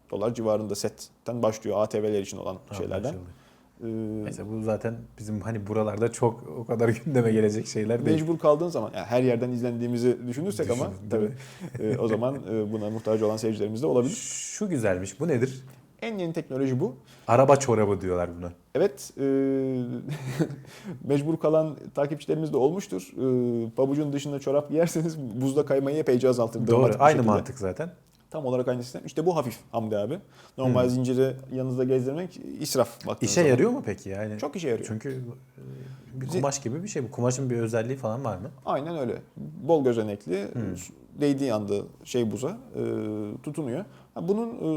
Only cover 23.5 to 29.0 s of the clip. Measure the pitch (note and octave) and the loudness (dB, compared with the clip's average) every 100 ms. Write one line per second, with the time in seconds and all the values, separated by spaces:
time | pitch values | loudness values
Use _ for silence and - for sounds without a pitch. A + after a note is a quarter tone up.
23.5 | A#2 A2+ A2+ C3+ C#3+ D3+ C#3+ D3 C#3 C#3 | 0 -2 0 2 2 0 -2 -4 -4 0
24.5 | C#3+ D3 D3+ E3+ E3 E3 D#3+ C3 A2 C3+ | 0 0 0 2 0 -2 -4 -8 -2 0
25.5 | C#3 D3+ C3+ C#3 D3+ C#3+ B2 B2+ B2 A2+ | 2 2 2 2 0 4 6 6 4 2
26.5 | A2+ A2+ A#2 B2+ G#2+ C#3 D3 A2+ G2+ - | 0 4 6 6 8 8 8 6 4 2
27.5 | - F#2+ F2+ E3 - _ _ _ D#3+ C3+ | -4 -4 -4 -6 -10 _ _ _ -6 -2
28.5 | B2+ B2+ B2 A#2+ - | 0 0 -2 -6 -12